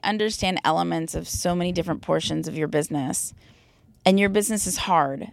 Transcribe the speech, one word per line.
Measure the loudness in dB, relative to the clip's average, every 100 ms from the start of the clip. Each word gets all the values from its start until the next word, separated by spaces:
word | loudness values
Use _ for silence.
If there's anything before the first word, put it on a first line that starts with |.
understand | 0 0 -2 -2 -2 0
elements | 2 2 0 -2 -2 -6
of | -6
so | -4 -2 0
many | 0
different | -2 -2 -4
portions | 0 -2 0 -4 -4
of | -4
your | 0
business. | 0 0 -2 -2 -4 -6 -12 -20 -20 _ _ _ _ 4
And | 6
your | 4
business | 2 0 -2 -2
is | -2
hard. | 2 4 4 -2 -10